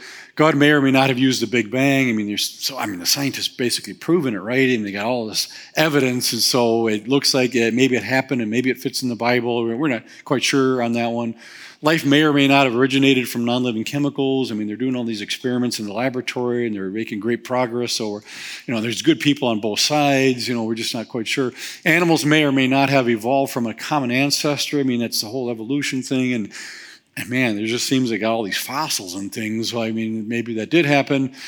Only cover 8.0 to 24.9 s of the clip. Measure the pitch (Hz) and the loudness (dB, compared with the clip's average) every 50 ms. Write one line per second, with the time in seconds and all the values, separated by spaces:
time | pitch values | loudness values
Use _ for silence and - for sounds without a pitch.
8 | 98 104 131 131 131 - 147 123 113 104 107 120 131 131 120 - - - - - | 0 0 0 0 0 0 -2 -2 -2 -2 0 0 0 0 -2 -2 -4 -6 -4 -4
9 | - 123 117 104 117 120 123 123 117 123 117 120 117 117 117 117 156 151 123 110 | -4 -4 -4 -2 0 2 2 2 2 0 -2 0 0 -2 -2 -2 -2 -2 -2 -2
10 | - - - - - - 147 120 - - - 139 131 131 131 127 120 117 117 117 | -6 -10 -20 -12 -4 -2 0 0 0 2 2 4 4 4 2 2 0 0 0 0
11 | 117 117 117 117 117 113 113 - - - - - - - - - - 151 165 160 | -2 -2 -2 -4 -4 -4 -6 -10 -14 -20 -20 -20 -20 -20 -10 -2 0 2 2 2
12 | 131 139 139 147 156 156 143 143 139 135 139 139 139 131 113 120 131 135 131 139 | 4 4 4 6 6 4 4 4 4 6 6 6 4 4 4 2 2 2 4 4
13 | 135 135 135 127 120 110 - 120 117 120 120 123 120 123 113 110 110 - - 143 | 4 4 4 4 2 -2 -2 -2 -2 0 0 0 0 -2 -2 -4 -4 -4 -4 -2
14 | 147 143 139 139 139 135 135 135 127 110 113 107 107 104 107 110 127 135 127 123 | -2 -2 -2 -2 -2 0 0 0 -2 -2 -4 -4 -4 -6 -4 -4 -4 -2 -2 -2
15 | 120 117 113 104 104 - - - - 127 123 123 123 120 113 - 110 101 98 107 | -4 -4 -6 -6 -6 -8 -8 -4 -4 -2 0 0 0 -2 -2 -4 -6 -6 -4 -4
16 | 123 135 120 127 123 - - 127 123 123 120 120 120 117 107 98 95 95 95 110 | -2 -2 -2 -4 -6 -6 -4 -4 -2 -2 0 0 -2 -2 -4 -4 -6 -6 -6 -6
17 | 113 - 120 104 98 113 120 113 - - 127 127 127 120 117 123 120 113 - - | -6 -6 -6 -6 -2 -2 -2 -2 -4 -2 -2 0 0 0 -2 -4 -4 -4 -4 -4
18 | 117 107 104 104 - - - - - - - - - - 127 113 107 120 113 101 | -4 -4 -6 -8 -10 -14 -16 -16 -14 -14 -14 -12 -8 -4 -4 -2 -2 -2 -4 0
19 | - 160 160 123 - 151 139 - 139 123 113 107 104 110 104 - - - 147 151 | 2 2 2 4 4 0 2 2 2 0 0 0 -2 -2 -2 0 0 2 2 2
20 | 147 143 135 135 135 135 127 120 110 110 123 117 113 110 113 113 113 - - 120 | 2 4 4 4 4 2 2 0 -2 -4 -2 -2 -2 -2 -4 -4 -4 -6 -6 -6
21 | 110 - - 123 110 - - - 135 123 - - - - - - - 175 160 170 | -8 -6 -6 -6 -4 -4 -2 -2 -2 -2 -2 -6 -12 -14 -10 -4 0 0 2 4
22 | 180 170 165 147 127 147 151 156 151 143 135 135 131 127 135 135 139 131 139 139 | 4 4 2 2 4 4 4 4 4 4 4 2 2 2 2 2 2 4 4 2
23 | 127 120 117 107 104 120 135 139 139 135 - 127 117 113 104 - - - 156 147 | 2 2 0 0 0 0 0 0 0 0 -2 -4 -4 -4 -4 -6 -6 -2 -2 -2
24 | 143 139 120 131 139 143 135 - - 151 147 139 - - - 147 139 131 | 0 0 0 0 0 0 0 0 0 0 0 -2 -2 -2 0 0 0 2